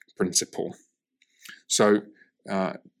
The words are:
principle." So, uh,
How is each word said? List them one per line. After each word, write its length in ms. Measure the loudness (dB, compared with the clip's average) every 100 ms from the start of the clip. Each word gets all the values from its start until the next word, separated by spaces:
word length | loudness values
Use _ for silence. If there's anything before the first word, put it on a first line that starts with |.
| _ -6
principle." 580 | -2 -2 -4 -6 -8 -10 _ _ _ _ _ _ -20 -18 -4
So, 360 | 2 4 4 0 -18 _ _ -8
uh, 280 | -4 -4 -6 _ -8